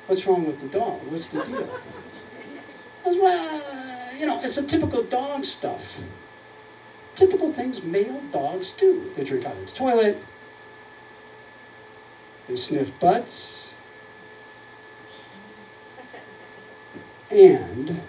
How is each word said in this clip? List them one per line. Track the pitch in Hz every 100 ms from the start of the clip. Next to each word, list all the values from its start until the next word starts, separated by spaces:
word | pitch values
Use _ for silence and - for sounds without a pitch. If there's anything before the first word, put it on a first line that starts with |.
| -
what's | 185 196
wrong | 180 156
with | 135
the | 135
dog? | 190 - - 135
What's | 165 -
the | -
deal?" | 539 523 - 494 - 415 - - - 254 - 285 - - - -
I | 359
goes, | 359
"Well, | 381 349 320 302 285 269 262 247 - 269
you | 311
know, | 349
it's | 262 285
a |
typical | 277 311 - 247
dog | - 247 277 277
stuff. | 269 - 123 - 117 - 92 - - - - - - - - - - -
Typical | 381 370 330
things | - 254 214
male | 165 202 226 277 277
dogs | - 143 185 - -
do. | 190 - - -
They |
drink | 131 131 -
out | 107
of | -
the |
toilet. | - 262 233 208 196 - - - - - - - - - - - - - - - - - - - - - - -
They | 123
sniff | - 143 135 -
butts." | 180 240 - - - - - - - - - - - - - - - - - - - - - - - - - - - - - - - - - - - - - - - - -
And | 208 185 139 - 113 156 170